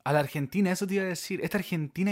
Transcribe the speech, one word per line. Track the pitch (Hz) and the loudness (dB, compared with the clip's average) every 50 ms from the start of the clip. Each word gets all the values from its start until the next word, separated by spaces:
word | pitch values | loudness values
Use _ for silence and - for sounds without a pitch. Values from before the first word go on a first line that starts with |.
| - | -2
A | 135 147 | 2 2
la | 151 | 2
Argentina, | 143 - - 151 139 131 - 196 202 180 | 2 2 0 -4 -2 0 2 2 4 4
eso | 185 - 202 | 2 0 0
te | 185 196 | 0 0
iba | 196 190 | 0 0
a | |
decir. | 185 175 - - - 190 160 - | -2 -4 -6 -6 -4 -4 -2 -2
¿Esta | 175 - | 0 -2
Argentina | 202 - - 180 160 151 135 - 170 185 202 | -2 -2 -2 -2 -2 -4 -4 -2 -2 0 0